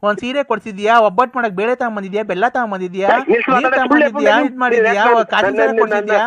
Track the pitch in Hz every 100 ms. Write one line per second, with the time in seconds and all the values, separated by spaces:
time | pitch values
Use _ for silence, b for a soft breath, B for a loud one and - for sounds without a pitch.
0 | 208 196 247 285 277 220 226 196 208 233
1 | 208 185 247 262 226 185 226 247 240 208
2 | 190 202 208 180 240 254 226 190 185 185
3 | 196 240 269 233 233 254 262 262 254 294
4 | 285 285 208 220 269 254 247 233 220 202
5 | 214 233 214 196 190 214 226 226 214 208
6 | 208 214